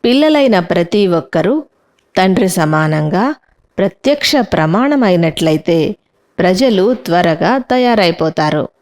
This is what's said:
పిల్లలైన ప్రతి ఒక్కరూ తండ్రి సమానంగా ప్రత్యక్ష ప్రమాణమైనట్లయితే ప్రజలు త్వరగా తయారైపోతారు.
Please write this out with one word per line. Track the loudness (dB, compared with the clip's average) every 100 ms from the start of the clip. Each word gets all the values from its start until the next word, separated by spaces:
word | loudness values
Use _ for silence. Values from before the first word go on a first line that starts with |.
పిల్లలైన | 0 2 2 2 2 0
ప్రతి | 0 -2 0 0 2
ఒక్కరూ | 0 -2 -2 0 -2 -6 _ _ _ _ 0
తండ్రి | 2 2 0
సమానంగా | 0 0 0 0 -2 -2 -2 -2 -4 _ _ _ -4
ప్రత్యక్ష | -4 -2 -2 -2 0 -2
ప్రమాణమైనట్లయితే | 0 0 0 0 0 0 2 2 0 0 -2 0 0 0 0 -6 _ _ _ -2
ప్రజలు | -2 2 0 2 0
త్వరగా | -2 -2 0 0 0 0 -2
తయారైపోతారు. | -2 0 2 2 0 0 -4 -2 -2 -2 -4 _